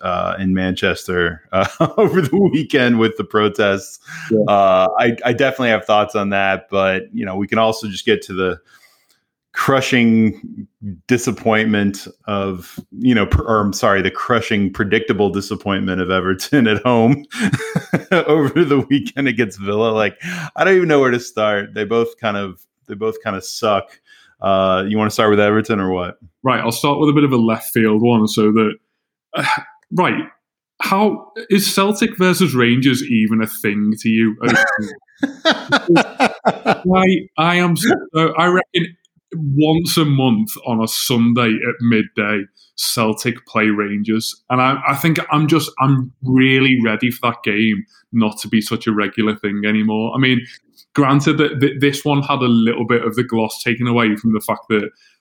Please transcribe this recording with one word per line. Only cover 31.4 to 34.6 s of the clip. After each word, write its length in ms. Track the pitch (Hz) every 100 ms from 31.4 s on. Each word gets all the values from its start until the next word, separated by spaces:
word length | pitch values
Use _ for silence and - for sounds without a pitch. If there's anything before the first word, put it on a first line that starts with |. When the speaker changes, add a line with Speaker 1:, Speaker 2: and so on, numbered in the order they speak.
| -
Speaker 2:
is 160 | 202 -
Celtic 420 | 196 196 214 226 -
versus 380 | 185 175 170
Rangers 480 | 123 120 123 135 123
even 400 | - 113 107 110
a 60 | 110
thing 460 | - 107 104 107 107
to 100 | 113
you? 280 | 110 110 107
Speaker 1:
<laughs> 1040 | 117 110